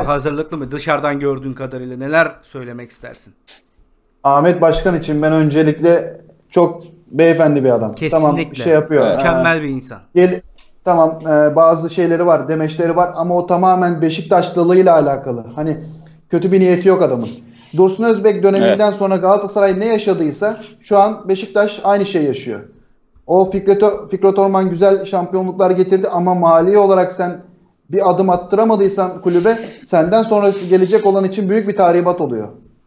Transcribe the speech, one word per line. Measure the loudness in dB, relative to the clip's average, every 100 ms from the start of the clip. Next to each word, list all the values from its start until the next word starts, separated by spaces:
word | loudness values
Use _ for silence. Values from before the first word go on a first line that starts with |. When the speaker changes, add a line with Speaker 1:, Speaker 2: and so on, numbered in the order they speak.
Speaker 1:
hazırlıklı | 2 -2 -2 -4 -6 -8
mı? | -10
Dışarıdan | -8 -4 -2 -2 -4
gördüğün | -4 -4 -8
kadarıyla | -12 -12 -12 -12 -10
neler | -2 0 0 -4
söylemek | _ -18 -16 -16 -18
istersin? | -20 -20 -20 -20 _ _ -20 _ _ _ _ _ _
Speaker 2:
Ahmet | 0 2 2 2
Başkan | 2 2 0 -2
için | -2 -2
ben | 0
öncelikle | 2 2 2 0 2 2 2 0 -12 -20 _ _
çok | 0 0 -2 -18 -20 _
beyefendi | 0 2 4 2 2
bir | 2
adam. | 0 -2 -6 -2
Tamam, | 0 0 0
Speaker 1:
Kesinlikle. | -4 -6
Speaker 2:
şey | 0
yapıyor. | 0 2 0 2
Speaker 3:
Evet. | 0
Speaker 1:
Mükemmel | 0 0 0 0
Speaker 2:
Ee, |
Speaker 1:
bir | -4
insan. | -8 -10 -18 _ 2
Speaker 2:
gel-, | 2 0 -10 _ _ _ -2
tamam, | 2 2 0
e, | -2 2 2 4
bazı | 4 2 -2
şeyleri | -2 0 0 2
var, | 0 0
demeçleri | -4 -4 -2 -2 0
var | 0 -2
ama | -2 -2
o | 0
tamamen | 0 2 2 0 0
Beşiktaşlılığıyla | -2 -4 0 0 0 0 2 4 4
alakalı. | 4 2 -2 -6 -10 -10 -8
Hani | -6 -8 -10 -20 -20 -20 -6
kötü | -2 2
bir | 2
niyeti | 4 2 2
yok | 2
adamın. | 2 -2 -6 -12 -20 -20 -6 2
Dursun | 2 2
Özbek | 0 2 2 2
döneminden | 2 2 2 2 0
Speaker 3:
Evet. | 0
Speaker 2:
sonra | -2 0
Galatasaray | 2 0 0 0 0 0
ne | -2
yaşadıysa | -2 -2 -2 -2 -4 -6 -6 -12 -16
şu | -2 2
an | 2 0 -4
Beşiktaş | -4 -2 -2 -2 -2
aynı | 0 0 0
şey | -2
yaşıyor. | -2 -4 -8 -12 -14 _ _ _ _ _ 0
O | 2 2
Fikret | 0 0 2
Ö-, | 2 0 -6
Fikret | -2 0 2
Orman | 2 0 0
güzel | 2 2 2 -2
şampiyonluklar | -6 -4 -4 -4 0 0
getirdi | 2 0 0 0
ama | -2 -2 0
mali | 4 4 4 4
olarak | 4 2 0
sen | -2 -6 -8 -16 _ _ _ -6
bir | -2 0
adım | 2 0
attıramadıysan | 0 -2 0 2 2 0 0 -4 -4
kulübe, | -2 0 0 -2 -6 -18 -4
senden | 0 2 0
sonrası | 2 0 0 -2 0
gelecek | 2 2 2 2
olan | 0
için | 0 -2 -2
büyük | -2 -2
bir | 0
tahribat | 2 2 0 -2
oluyor. | -4 -6 -10 -14 _ _